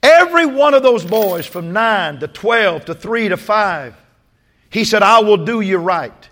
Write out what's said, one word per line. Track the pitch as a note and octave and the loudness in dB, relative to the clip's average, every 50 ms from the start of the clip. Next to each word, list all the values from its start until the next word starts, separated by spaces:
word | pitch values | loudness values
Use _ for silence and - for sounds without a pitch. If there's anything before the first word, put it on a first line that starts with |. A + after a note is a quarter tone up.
Every | - C#4 D#4+ E4+ F4+ E4+ E4+ E4+ E4+ | 6 6 6 6 4 4 2 0 0
one | D4 C4 C4+ C#4+ D4 | 0 0 0 2 4
of | C#4 C4+ C4 | 2 4 4
those | B3+ A#3+ A3 D#3+ | 2 0 0 -2
boys | F3 G#3 A3 G#3+ G3 F3+ E3+ - | -4 -2 -2 0 -2 -2 -6 -8
from | - - F3+ E3+ E3+ | -10 -12 -12 -10 -6
nine | F3+ G#3+ A3+ A3+ G#3+ G3 F3 D#3 D3 C3 | -4 -2 0 0 0 -2 -2 -6 -8 -10
to | C#3+ D3+ | -12 -12
twelve | - - - A3 A#3 A#3 G#3+ F#3+ E3 D#3 - | -12 -6 -4 0 0 2 2 0 -2 -4 -8
to | - E3 | -12 -14
three | - - - A3+ A#3 A3+ G3+ | -12 -8 -6 -4 -4 -2 -2
to | F3+ | -4
five, | - - - - G#3+ G#3 G3 F3 D#3 C#3 A#2+ G#2 _ _ _ _ _ _ _ _ _ _ _ _ _ _ _ | -4 -2 -2 0 0 0 -2 -4 -6 -10 -14 -18 _ _ _ _ _ _ _ _ _ _ _ _ _ _ _
he | - A3+ A3 | -6 -4 -2
said, | A3 A3 G#3 | 0 2 2
"I | G3+ G3 A3+ A3+ | 4 6 6 4
will | A3 G#3+ G#3 F#3 D#3 | 6 4 2 2 0
do | F#3 A#3+ A3+ | -4 -4 -4
you | G#3 F#3+ F#3+ F3+ | -4 -2 -4 -2
right. | E3+ F#3 F#3 E3 C#3+ A2+ - _ _ _ | -2 -2 -4 -4 -4 -10 -14 _ _ _